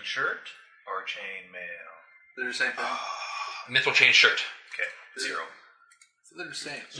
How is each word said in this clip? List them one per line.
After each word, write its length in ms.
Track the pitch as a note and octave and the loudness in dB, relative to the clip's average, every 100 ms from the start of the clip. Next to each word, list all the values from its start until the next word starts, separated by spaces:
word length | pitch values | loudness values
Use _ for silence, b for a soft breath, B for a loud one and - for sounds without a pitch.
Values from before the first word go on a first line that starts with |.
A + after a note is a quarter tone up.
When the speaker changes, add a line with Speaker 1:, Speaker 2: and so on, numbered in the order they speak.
Speaker 1:
shirt 340 | - C3+ D#3 - - - - _ - | -6 -2 -2 -4 -10 -18 -20 _ -10
or 180 | F#2+ | -8
chain 460 | - - F2 F#2+ F#2 | -6 -8 -10 -12 -12
mail? 100 | F2+ F2 E2+ - - - _ _ B2+ | -12 -12 -12 -14 -20 -20 _ _ -8
Speaker 2:
They're 100 | B2+ | -6
the 60 | |
same 180 | B2 B2+ | -2 -2
thing. 120 | - | -2
Speaker 3:
<sighs> 840 | - - - - - - - - - B2+ | -4 -4 -6 -8 -8 -8 -8 -10 0 2
Mithril 160 | C3+ | 4
chain 200 | - B2 | 6 8
shirt. 280 | - A2+ - - - - | 10 8 6 -2 -8 -14
Speaker 1:
Okay, 160 | - - - - F#2 - | -8 -8 -8 -14 -8 -6
zero. 120 | F2 - - - _ _ _ _ _ | -6 -8 -14 -20 _ _ _ _ _
Speaker 2:
So 140 | - E3+ | -20 -12
they're 80 | E3+ | -10
the 60 | |
same. 260 | D3 D3 C3+ - | -10 -10 -10 -12